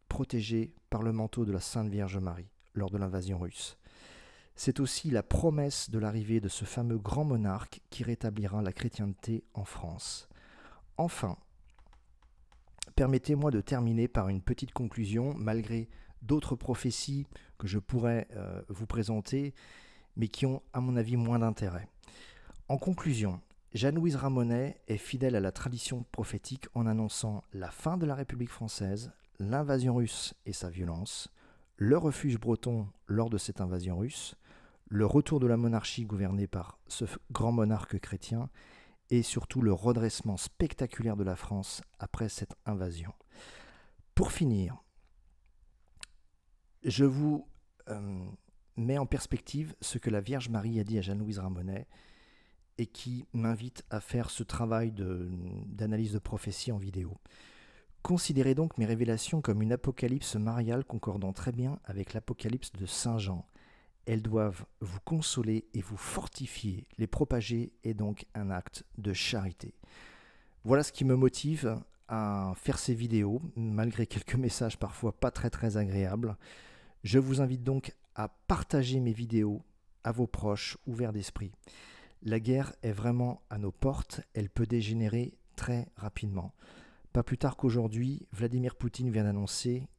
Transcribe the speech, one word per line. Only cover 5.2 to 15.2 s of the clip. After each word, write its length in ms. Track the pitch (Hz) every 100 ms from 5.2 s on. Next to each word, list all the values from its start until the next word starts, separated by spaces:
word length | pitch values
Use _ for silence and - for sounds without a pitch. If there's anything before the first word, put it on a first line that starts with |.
promesse 680 | - - 165 151 143 - -
de 100 | 110
l'arrivée 420 | 107 110 107 113
de 80 | 101
ce 160 | - 101
fameux 320 | - 117 113
grand 260 | 101 139
monarque 580 | 151 120 104 95 - - -
qui 140 | -
rétablira 580 | 117 117 113 107 101 107
la 120 | 98
chrétienté 720 | - 120 - 101 95 - 113 -
en 100 | -
France. 640 | 98 - 85 98 - - - - - - - - - -
Enfin, 400 | 170 - 98 - - - - - - - - - - - - - - - - -
permettez-moi 540 | 131 131 - 143 151
de 100 | 110
terminer 480 | - 131 117 113 123
par 180 | - 95
une 140 | 95
petite 320 | - 123 127
conclusion, 600 | - 120 - 104 110